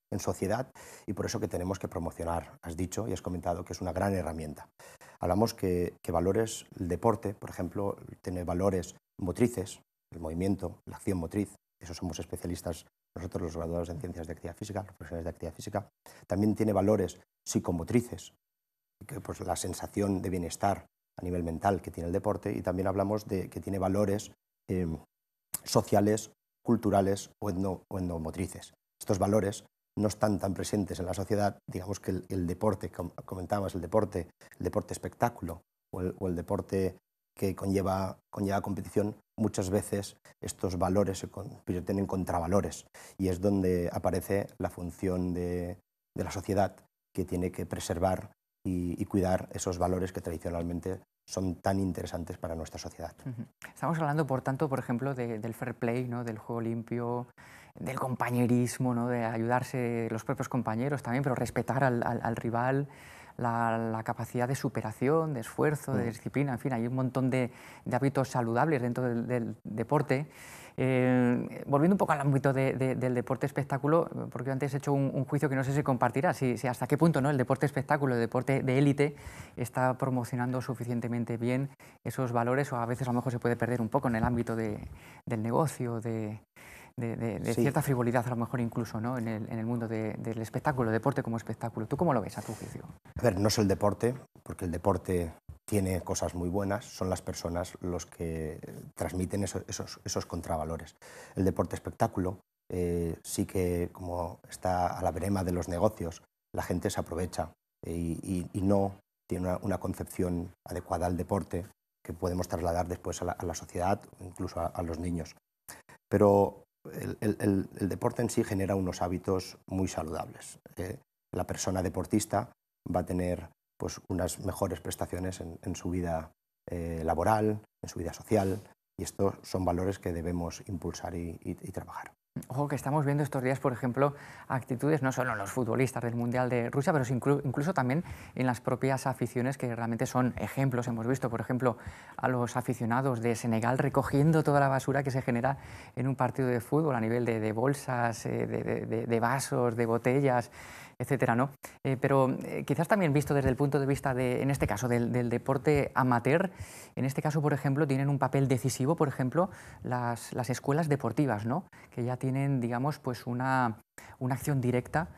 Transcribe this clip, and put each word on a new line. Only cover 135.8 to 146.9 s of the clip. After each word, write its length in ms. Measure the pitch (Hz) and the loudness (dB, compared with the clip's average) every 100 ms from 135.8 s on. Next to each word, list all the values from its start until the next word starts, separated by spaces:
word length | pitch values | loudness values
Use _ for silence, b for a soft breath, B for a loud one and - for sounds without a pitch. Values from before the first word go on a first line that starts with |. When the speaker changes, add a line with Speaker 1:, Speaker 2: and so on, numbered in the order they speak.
| 127 120 | 2 0
Speaker 2:
del 120 | 117 117 | -2 -2
Mundial 340 | 120 123 127 | 0 2 2
de 200 | 123 120 | 2 0
Rusia, 240 | 139 139 | 0 2
pero 100 | 156 117 | 2 2
inclu-, 360 | 127 135 143 | 2 4 2
incluso 300 | 143 135 147 | 2 0 0
también 300 | 185 127 143 B B B - | 2 2 0 B B B -2
en 100 | 127 | 0
las 160 | 120 | 0
propias 440 | - 123 131 131 139 | 0 0 2 0 0
aficiones 520 | 123 123 123 123 139 | -2 -2 0 -2 -2
que 180 | 123 117 | -4 -2
realmente 300 | 117 113 131 | -2 -2 0
son 280 | 127 127 113 | 2 2 0
ejemplos. 500 | 92 - 135 120 120 | -4 0 2 2 0
Hemos 180 | 113 113 | -2 0
visto, 220 | 131 123 | 0 0
por 120 | 113 | -2
ejemplo, 360 | 113 127 127 110 B B B - | -2 0 2 0 B B B -4
a 120 | 127 | 0
los 280 | 127 120 127 | 2 0 0
aficionados 640 | 120 123 117 117 139 120 | -2 -2 0 2 2 2
de 140 | 117 110 | 0 0
Senegal 420 | 120 113 117 135 | 0 2 2 2
recogiendo 640 | 139 139 127 139 151 160 | 2 2 2 4 6 6
toda 160 | 147 143 | 4 4
la 100 | 139 | 4
basura 340 | 135 135 135 | 2 0 0
que 80 | 135 | 0
se 100 | 123 | 0
genera 360 | 107 120 127 139 B B B - | 0 2 0 -2 B B B -4
en 120 | 127 | -2
un 80 | 131 | 2
partido 320 | 123 - 131 | 0 2 0
de 140 | 123 | 0
fútbol 340 | 110 147 160 | 2 2 2